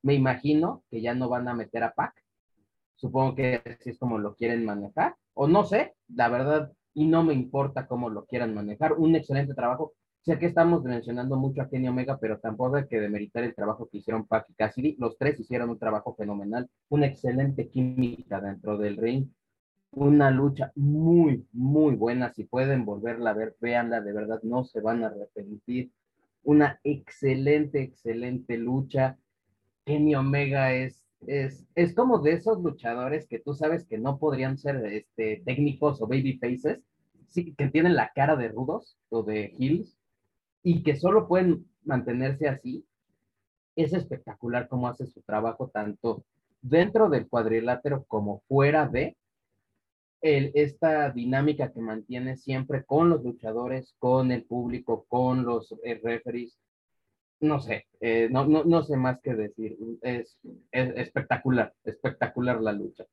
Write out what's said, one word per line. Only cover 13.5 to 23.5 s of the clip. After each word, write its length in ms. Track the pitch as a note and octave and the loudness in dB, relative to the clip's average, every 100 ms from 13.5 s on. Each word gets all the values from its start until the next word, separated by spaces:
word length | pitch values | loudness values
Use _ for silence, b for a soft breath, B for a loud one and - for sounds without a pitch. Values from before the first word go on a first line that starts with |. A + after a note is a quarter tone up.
trabajo 320 | G#2+ G#2 A2 A2+ | -4 -6 -6 -8
que 80 | G#2 | -10
hicieron 280 | - A2 G#2+ | -6 -6 -2
Pac 200 | A2 - | -4 -4
y 60 | |
Cassidy. 420 | _ G#2+ A#2+ C#3+ D3 | _ -4 0 -4 -2
Los 200 | A#2+ - | -4 0
tres 200 | A#2+ D3 | -2 -2
hicieron 300 | A2 B2 A#2+ | -4 -4 -4
un 100 | A2 | -4
trabajo 360 | A2+ G#2+ A2+ | -2 -4 -6
fenomenal, 560 | - G#2 G2+ G2+ A2+ B2+ _ _ | -8 -8 -6 -6 -6 -8 _ _
una 180 | D3 C#3+ | 0 0
excelente 600 | - B2+ B2+ C#3 C3+ - | 0 -2 0 0 0 -4
química 720 | C3 B2+ B2+ B2 A#2+ - G2 | -2 -2 0 -2 -2 -8 -6
dentro 380 | G2+ G2 G#2+ G#2 | -6 -8 -4 -2
del 180 | G#2 G#2 | -2 -2
ring. 320 | A2+ C3 C3+ _ _ _ _ _ _ | -2 0 -4 _ _ _ _ _ _
Una 380 | - C#3+ D3 C#3 | 0 6 8 8
lucha 400 | C3 C#3+ C#3 C3+ - | 6 2 0 -6 0
muy, 720 | C#3+ D3+ E3 E3+ D#3+ A#2+ - | 2 4 6 8 8 4 -4
muy 440 | A#2 C3 D3+ D#3 A#2 | -2 2 4 4 4
buena. 360 | A2+ B2 B2 | 0 0 -4
Si 120 | - | -6
pueden 400 | G#2 B2 C3+ C3+ | -6 -2 2 0
volverla 460 | G#2+ G2+ A2+ A#2 A2+ | -2 -4 -4 -2 0
a 40 | |
ver, 220 | G#2+ A2 | 0 -4